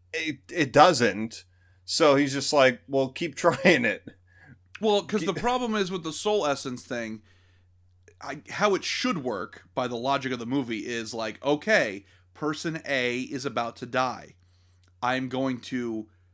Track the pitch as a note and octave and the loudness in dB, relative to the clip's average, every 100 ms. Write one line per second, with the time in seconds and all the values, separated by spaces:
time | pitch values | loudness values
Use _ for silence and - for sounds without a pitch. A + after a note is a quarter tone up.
0 | _ E3 D#3+ - - F3 C3 C3+ F3 C#3 | _ -6 -6 -8 -6 -2 4 8 8 8
1 | A2+ F#2+ A2+ - - _ _ _ - - | 2 0 -6 -10 -20 _ _ _ -6 4
2 | D3+ C#3 C#3+ C#3 - D3 C3 A#2+ - C3+ | 6 6 4 -2 0 6 6 4 -2 0
3 | C3 - E3+ - F3 C#3 G3+ D3 A2+ F#2 | 0 -2 -6 2 2 6 6 6 4 -2
4 | - - _ _ - - _ - G#3+ G3+ | -8 -20 _ _ -20 -20 _ -2 2 2
5 | E3+ G#3 E3 F3 A#3 B3 A#3+ G#3+ F3+ F#3 | 0 -2 -2 -2 -2 0 0 -2 -2 -6
6 | D#3+ D3+ G#3 G#3 D3+ C#3 C3+ B2 - A#2+ | -8 -4 -2 0 0 -2 -6 -10 -8 -8
7 | A2+ A2 - _ _ _ _ _ _ _ | -8 -10 -16 _ _ _ _ _ _ _
8 | - - - C#3+ - - G#3 F#3 - - | -20 -16 -14 -14 -12 0 2 2 -2 -2
9 | B3+ F3+ B2+ G2+ G#2+ - - - B2 A#2+ | -2 -2 -4 -4 -6 -12 -10 -6 -4 -2
10 | B2+ C#3 C3 B2 A#2 C#3 A#2+ A2 G2 A#2 | 0 0 -2 -6 -4 -4 -2 -6 -6 -6
11 | A2 A2+ A2 - C#3 D3 G#3+ G#3 A#2+ G2 | -6 -6 -8 -4 -2 0 2 2 2 -4
12 | - _ _ - D3+ D3+ E3+ D#3 - C#3 | -14 _ _ -6 -6 -4 -6 -6 -4 -2
13 | B2 B2 - C3+ B2+ A#2 A#2 - A#2+ B2+ | 0 -2 -4 -6 -6 -4 -6 -8 -4 -2
14 | B2+ G2 D2+ _ _ _ _ _ _ _ | -2 -4 -14 _ _ _ _ _ _ _
15 | B2 C3 C3 C3 C3+ A#2+ - B2+ A#2+ A2 | -2 -2 -2 -2 -2 -4 -6 -6 -4 -6
16 | G#2+ _ _ | -10 _ _